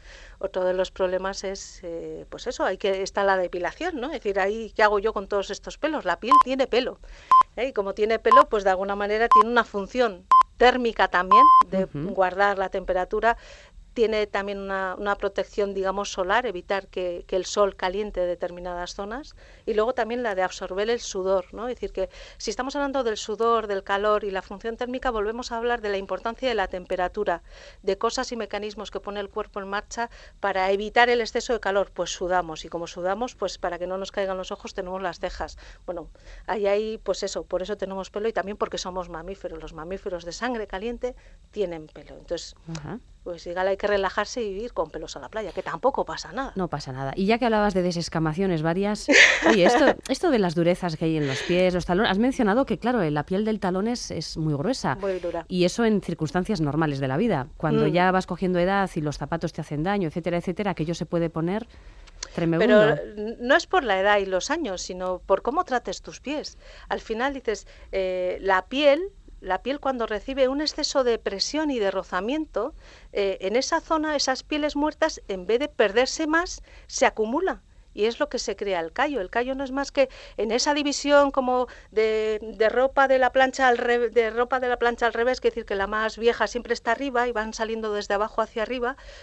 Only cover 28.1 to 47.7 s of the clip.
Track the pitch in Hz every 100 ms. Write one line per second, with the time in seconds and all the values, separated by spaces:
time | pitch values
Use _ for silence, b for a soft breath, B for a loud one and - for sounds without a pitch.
28.1 | 247 247 240 208 208 214 214 196 196 -
29.1 | 202 196 214 202 208 196 202 - - 233
30.1 | B B B 202 190 185 196 208 240 240
31.1 | 240 220 240 226 226 196 196 190 - 175
32.1 | - 180 180 170 156 160 170 170 185 180
33.1 | 196 247 - 185 - 180 170 180 190 190
34.1 | - 196 185 185 202 220 - 180 185 190
35.1 | 165 180 - 156 - B B - 170 151
36.1 | B B B B 214 202 202 220 220 -
37.1 | 180 196 185 160 180 185 202 185 190 185
38.1 | 208 220 220 190 208 214 180 190 185 175
39.1 | 165 165 196 180 160 156 160 160 190 208
40.1 | 175 170 165 240 233 208 190 220 240 247
41.1 | 262 b b - 208 185 165 156 - 143
42.1 | 143 147 170 - - - 160 147 226 -
43.1 | - - 170 180 175 190 196 202 202 190
44.1 | - 208 - 214 190 233 - 160 156 160
45.1 | 151 131 214 196 170 143 160 254 - 175
46.1 | 156 156 190 269 190 175 147 143 131 135
47.1 | - 196 233 240 214 208